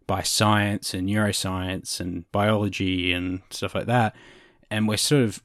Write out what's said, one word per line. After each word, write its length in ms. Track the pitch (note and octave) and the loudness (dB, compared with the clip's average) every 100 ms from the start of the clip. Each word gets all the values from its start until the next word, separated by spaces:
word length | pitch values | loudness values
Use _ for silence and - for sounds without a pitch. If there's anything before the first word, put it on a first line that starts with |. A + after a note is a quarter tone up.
| - | -4
by 160 | F#2+ | -4
science 680 | - - G#2+ G#2 G2+ G2+ - | -2 2 4 4 2 -2 -4
and 160 | F#2 F#2+ | -4 0
neuroscience 920 | G#2+ G#2 - F#2+ F#2 F#2 F#2 - - | 2 0 0 -4 -4 -4 -6 -6 -8
and 320 | F#2 F2 - | -6 -8 -4
biology 800 | G2+ G#2 G#2+ G#2 - F#2+ F#2 F2+ | 0 2 2 0 -2 0 0 0
and 280 | F2+ F2+ F#2 - | 0 -2 -6 -8
stuff 260 | - F#2+ | -8 -6
like 120 | G2+ - | -4 0
that. 280 | B2 A2+ - - - - _ - | 2 0 -4 -18 -20 -20 _ -6
And 180 | G#2+ G#2+ | -2 0
we're 80 | G#2 | 0
sort 260 | - D3 | 2 4
of, 200 | A2+ - | 2 -2